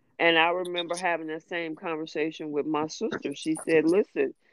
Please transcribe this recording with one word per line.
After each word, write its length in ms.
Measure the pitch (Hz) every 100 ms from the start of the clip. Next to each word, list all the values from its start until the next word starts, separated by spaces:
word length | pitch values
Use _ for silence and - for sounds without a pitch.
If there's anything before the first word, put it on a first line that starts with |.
| _ -
And 200 | 170 160
I 120 | 170
remember 460 | 180 180 175 175 175
having 320 | 185 165 160
that 200 | 160 -
same 280 | 175 165 -
conversation 760 | 175 156 160 156 160 160 156
with 140 | 147 151
my 220 | 151 156
sister. 480 | - 226 - 139 143
She 200 | 160 160
said, 300 | - 160 160
"Listen, 480 | 190 - - 135 - _